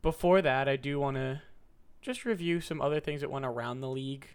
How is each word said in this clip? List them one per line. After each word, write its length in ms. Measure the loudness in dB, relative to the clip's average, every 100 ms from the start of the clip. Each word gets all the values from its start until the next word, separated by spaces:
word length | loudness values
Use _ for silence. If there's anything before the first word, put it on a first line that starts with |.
before 400 | 0 2 6 6
that, 260 | 6 2 2
I 100 | 0
do 220 | 0 0
wanna 440 | 0 0 -2 -4 -8 -20 -20 -20 -20 -14
just 240 | -8 -6
review 380 | -2 -2 0 0
some 180 | -2 -2
other 200 | 0 0
things 200 | -2 -4
that 100 | -4
went 140 | -4
around 380 | -4 -4 -4 -4
the 80 | -4
league. 380 | -6 -6 -8 -12